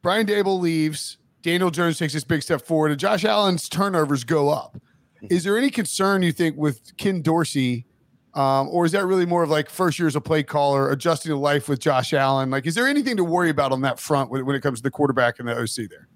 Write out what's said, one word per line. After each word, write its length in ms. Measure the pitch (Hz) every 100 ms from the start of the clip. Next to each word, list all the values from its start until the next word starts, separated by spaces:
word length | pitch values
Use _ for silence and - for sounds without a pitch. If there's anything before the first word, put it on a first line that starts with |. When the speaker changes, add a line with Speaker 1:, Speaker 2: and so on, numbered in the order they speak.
Speaker 1:
Brian 240 | 180 208 208
Daboll 340 | 208 196 185
leaves, 560 | 175 160 156 151 - - _ _
Daniel 280 | 170 175 180
Jones 260 | 156 170 156
takes 160 | 156
this 120 | 147
big 180 | - 160
step 180 | - 160
forward, 300 | - 160 156
and 80 | 147
Josh 260 | 196 208
Allen's 440 | 214 208 196 175 -
turnovers 560 | 160 196 180 147 139
go 240 | 120 160 143
up. 280 | 151 - - _ _ _ _
Speaker 2:
Mm-hmm. 100 | 104
Speaker 1:
Is 140 | 175
there 120 | 180 214
any 140 | 269
concern, 520 | - 185 - 196 196
you 100 | 180
think, 240 | 156 165 147
with 400 | 151 120 - -
Ken 260 | 196 185
Dorsey, 640 | 160 165 156 143 127 120 - _ _ _ _
um, 340 | 143 135 135 139
or 160 | 175
is 80 | 165
that 140 | 196 185
really 200 | 190 175
more 180 | 175
of, 40 | 160
like, 220 | 151 -
first 260 | - 180 143
year 100 | 165
as 80 | 139
a 40 |
play 220 | - 156
caller, 480 | 139 151 143 139 135
adjusting 400 | 139 170 160 165
to 60 | 143
life 320 | 143 147 147
with 100 | 139
Josh 340 | 156 131 123
Allen? 380 | 143 135 135 131
Like, 160 | 135 143
is 80 |
there 140 | 170 254
anything 280 | 294 262 220
to 80 |
worry 240 | 175 175 170
about 220 | 147 139
on 120 | 131
that 180 | 135 123
front 280 | - 143 131
when, 160 | 131
when 120 | 131 139
it 40 |
comes 200 | 143 117
to 20 |
the 80 | 135
quarterback 480 | - 143 127 120 -
and 100 | 120
the 80 | 117
O 100 | 113
C 200 | - 104
there? 220 | - -